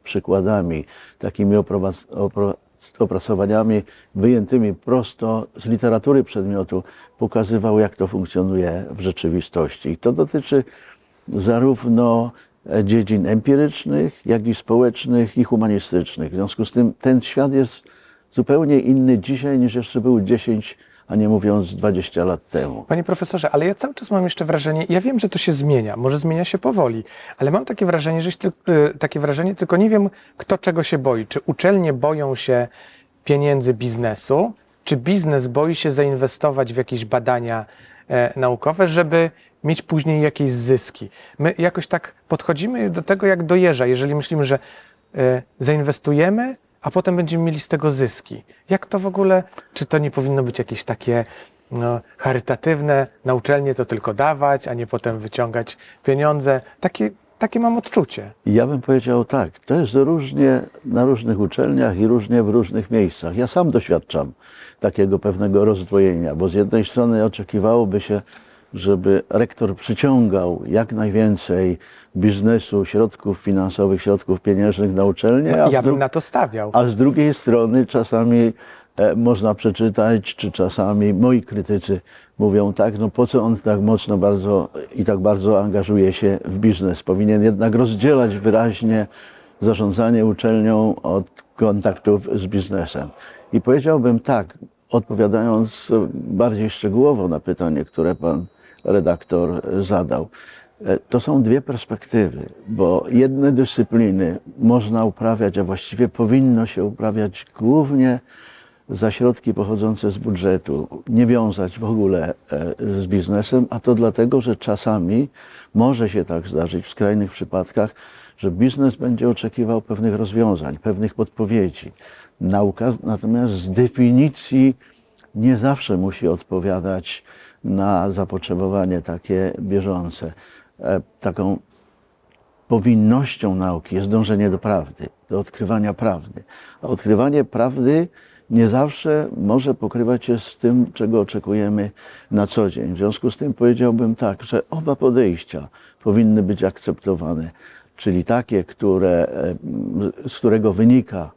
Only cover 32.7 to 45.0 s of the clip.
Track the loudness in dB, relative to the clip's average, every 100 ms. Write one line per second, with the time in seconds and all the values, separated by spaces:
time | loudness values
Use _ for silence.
32.7 | -8 -20 -20 _ _ -2 0 2 2 0
33.7 | -2 -4 -4 -4 -4 -2 0 0 -6 _
34.7 | _ -4 -2 0 0 0 0 0 0 0
35.7 | -2 -2 0 0 0 -2 -2 -2 -2 -2
36.7 | -4 -4 -6 -4 -2 -2 -2 -4 -6 -8
37.7 | -18 -20 -20 -4 -2 0 0 -2 0 -2
38.7 | 0 2 2 2 2 0 -4 _ _ -4
39.7 | -4 -2 -2 0 2 0 0 -2 -2 2
40.7 | 0 0 -12 -18 -18 -16 -4 -2 0 -2
41.7 | -2 -4 -6 -6 -20 -6 -4 -2 -4 -4
42.7 | -4 -4 -2 -2 0 2 0 2 4 4
43.7 | 2 2 0 0 -2 -2 -2 0 0 -4
44.7 | -20 -20 _